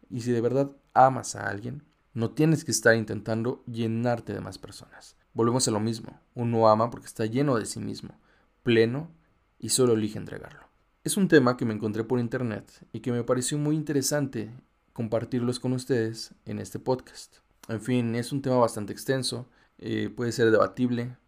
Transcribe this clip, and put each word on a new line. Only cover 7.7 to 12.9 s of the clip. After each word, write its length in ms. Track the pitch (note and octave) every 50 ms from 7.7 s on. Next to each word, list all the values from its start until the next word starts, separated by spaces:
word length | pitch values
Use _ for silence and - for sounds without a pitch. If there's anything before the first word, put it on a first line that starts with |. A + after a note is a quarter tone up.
| - A2
mismo, 400 | G#2+ G#2+ G#2+ - - - - _ _ _ _ _ _ _ _ _
pleno 480 | - B2 A#2 A2 A2+ A2+ B2 C#3+ D#3+ - - _ _ _ _ _ _ _ _ -
y 120 | A2+ A2
solo 240 | - - B2+ A#2+ A2+
elige 260 | A2 G#2+ G#2 G#2+ G#2
entregarlo. 400 | G2+ G2+ - - - - - - - _ _ _ _ _ _ _ -
Es 140 | D3 - G#3
un 100 | F#3+ D#3
tema 300 | E3 D3 B2+ B2 B2 -
que 80 | B2
me 80 | A2+ G#2+
encontré 300 | G#2 A2+ G#2+ G#2 A2 A2
por 160 | G#2+ B2+ B2
internet 520 | A#2 A2+ C3+ B2+ B2+ A#2 G#2 G2 F2+ - - - - _